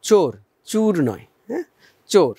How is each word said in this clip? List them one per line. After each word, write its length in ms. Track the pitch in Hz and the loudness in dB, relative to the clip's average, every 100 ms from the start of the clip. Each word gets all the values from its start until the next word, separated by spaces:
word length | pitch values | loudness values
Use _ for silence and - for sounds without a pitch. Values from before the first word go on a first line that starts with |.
চোর, 340 | - 214 156 101 _ _ | 2 2 2 -4 _ _
চুর 380 | _ 214 220 185 | _ -2 -2 0
নয়, 240 | 131 98 - _ _ | -2 -4 -14 _ _
হ্যাঁ, 140 | 262 349 _ _ _ _ | -10 -10 _ _ _ _
চোর। 280 | 208 151 | 0 2